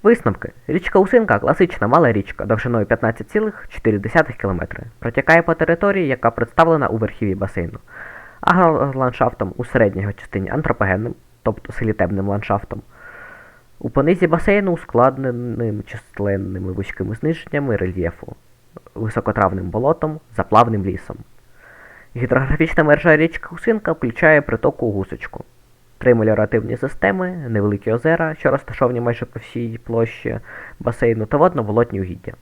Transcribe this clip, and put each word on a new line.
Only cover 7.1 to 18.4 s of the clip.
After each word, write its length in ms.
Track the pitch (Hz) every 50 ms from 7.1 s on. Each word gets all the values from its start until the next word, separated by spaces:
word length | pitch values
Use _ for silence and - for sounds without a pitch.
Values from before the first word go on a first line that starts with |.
| - - 117 101 95
басейну 440 | 98 101 95 - 98 85 82 - - - - - - - - - - - - - - -
агроландшафтом, 1080 | - 175 180 185 165 156 - 135 139 131 131 131 127 - - - 117 - - 107 92 -
у 80 | - 120
середній 380 | - - 123 113 101 98 92
його 100 | 95 98
частині 380 | 101 - - - - 101 95 -
антропогенним, 640 | - 139 156 - - - 107 95 92 95 110 120 - - _ _ _ _
тобто 300 | _ 113 107 - - -
селітебним 560 | - - 120 110 104 - 92 90 101 95 98 101
ландшафтом, 540 | 101 104 107 - 101 101 - - - 110 - _ - - - - - - - - - - - - _ - _ _ - -
у 120 | - 123
понизі 360 | - 147 135 156 185 175 180
басейну 460 | 170 160 170 - - 196 208 202 190
ускладненим 1080 | 170 160 - - - 117 123 135 135 135 135 131 120 120 123 123 113 113 117 113 107 104
численними 920 | 104 - - 110 - _ - - 101 101 98 95 95 92 92 92 92 92
вузькими 420 | 92 98 98 - - - 95 104 107
зниженнями 640 | - - 151 165 160 - - - 147 143 135 110
рельєфу, 600 | 98 92 92 90 92 87 85 - - - - - _